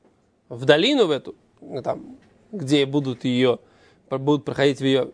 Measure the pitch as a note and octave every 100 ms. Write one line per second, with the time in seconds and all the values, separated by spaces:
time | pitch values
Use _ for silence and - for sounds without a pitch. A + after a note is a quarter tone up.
0 | _ _ _ _ - A#2+ C3 D3+ G#3+ C#4+
1 | F#3 C#3 - - _ _ C#4 C3+ A#2 -
2 | - - _ _ - G#3 C3+ D3 C#3 C#3+
3 | C3+ A#2+ B2+ B2 B2+ A#2+ _ _ _ _
4 | - C3+ C3+ D3 C#3+ B2 C#3 C3 C3+ C3+
5 | B2